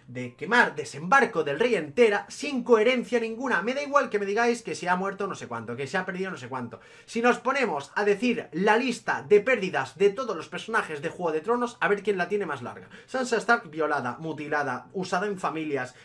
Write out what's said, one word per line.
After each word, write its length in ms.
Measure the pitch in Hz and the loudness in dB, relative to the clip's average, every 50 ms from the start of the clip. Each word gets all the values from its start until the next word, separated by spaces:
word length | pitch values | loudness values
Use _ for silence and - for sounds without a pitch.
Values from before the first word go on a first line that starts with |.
| _ - | _ -14
de 260 | 120 127 127 120 - | -10 -10 -10 -10 -10
quemar 400 | - 147 180 233 247 214 160 147 | -10 -4 2 4 4 4 4 0
Desembarco 680 | 151 143 - - 143 160 180 269 277 240 - - 170 | -4 -8 -8 -10 -10 2 4 6 6 6 4 2 0
del 160 | 147 143 139 147 | 0 0 2 2
Rey 160 | 226 254 233 | 2 2 2
entera 520 | 180 156 143 - - 240 220 202 202 - - | 0 0 0 4 4 6 6 4 2 -2 -6
sin 340 | - - - 294 285 247 | -10 -8 -6 -4 -4 -2
coherencia 560 | 240 247 240 214 214 247 262 247 196 - 247 233 | 4 6 6 6 6 6 4 2 0 0 0 -2
ninguna. 440 | 226 226 226 226 269 254 214 175 | 0 -2 -4 -4 -2 0 0 0
Me 100 | 180 226 | 0 0
da 100 | 262 285 | -2 -2
igual 280 | 285 277 277 285 262 - | 0 2 2 2 2 2
que 80 | - 202 | 0 -2
me 80 | 202 | -2
digáis 340 | 196 202 226 240 240 240 233 | 0 0 2 2 2 0 0
que 140 | - 185 156 | -4 -8 -8
se 160 | - 175 180 | -4 0 0
ha 60 | 180 | 0
muerto 300 | 180 190 196 190 190 202 | 0 0 -2 -4 -4 -6
no 80 | 185 151 | -6 -6
sé 140 | - - - | -8 -8 -8
cuánto, 260 | 120 117 113 107 120 | -8 -8 -6 -8 -8
que 120 | 127 139 | -6 -6
se 100 | 135 - | -4 -4
ha 80 | 185 180 | -4 -4
perdido 260 | 190 185 180 190 190 | -4 -6 -6 -6 -6
no 60 | 170 | -8
sé 140 | 139 127 113 | -10 -10 -10
cuánto. 300 | 131 127 120 113 113 - - - - - - | -8 -8 -8 -10 -12 -14 -18 -20 -20 -20 -16
Si 160 | - - 233 | -8 -2 2
nos 160 | 233 247 233 233 | 2 2 2 2
ponemos 540 | - 247 269 285 254 208 160 139 139 - - | 0 -2 0 2 0 0 -2 -4 -6 -4 -2
a 100 | 202 208 | 0 2
decir 420 | 208 202 196 240 247 220 156 - - | 2 2 4 2 0 0 0 -4 -6
la 240 | - 165 190 214 214 | -4 0 4 4 4
lista 460 | 233 269 254 - - - - 139 120 | 4 2 0 -4 -4 -4 -4 -4 -4
de 180 | 113 139 208 208 | 2 4 4 6
pérdidas 560 | 202 262 254 214 190 170 151 143 127 - - | 6 4 2 0 0 0 -2 -2 -2 -4 0
de 140 | 160 196 202 | 2 2 2
todos 260 | 190 269 262 220 190 | 2 0 -4 -4 -6
los 140 | 160 151 - | -6 -8 -8
personajes 500 | - 170 - 214 226 214 - - 156 143 | -10 -10 -6 -2 0 0 0 -2 -4 -6
de 80 | 147 165 | -6 -6
Juego 240 | 170 - 180 165 | -4 -2 -2 0
de 80 | 156 160 | 0 0
Tronos, 380 | 156 214 240 240 247 233 - - | 0 0 0 0 0 -2 -2 0
a 80 | 165 170 | 0 2
ver 140 | 202 196 | 2 2
quién 160 | 190 214 202 185 | 0 0 0 0
la 100 | 175 170 | 0 -2
tiene 160 | 202 208 196 | -2 -2 -2
más 160 | 165 143 120 | -4 -6 -8
larga. 300 | 123 107 90 95 90 - - - - | -8 -10 -12 -12 -16 -20 -20 -20 -10
Sansa 320 | - - 262 254 240 240 208 | -6 -4 -4 -2 0 0 0
Stark 320 | - - 233 233 - 160 | 2 4 2 2 2 -2
violada, 480 | 139 160 151 151 151 139 123 123 120 - | -4 -2 0 0 0 0 -2 -4 -6 -6
mutilada, 680 | 165 160 151 139 151 143 151 147 143 135 123 123 - - | -6 -8 -8 -8 -4 -2 -2 0 0 -2 -4 -8 -10 -8
usada 360 | - 190 180 - 196 180 202 208 | -8 -8 -4 -2 -2 -2 -2 -2
en 100 | 202 185 | -4 -4
familias, 560 | 190 156 147 160 156 151 139 131 123 117 - - - | -4 -4 -4 -4 -4 -4 -4 -4 -4 -6 -12 -18 -20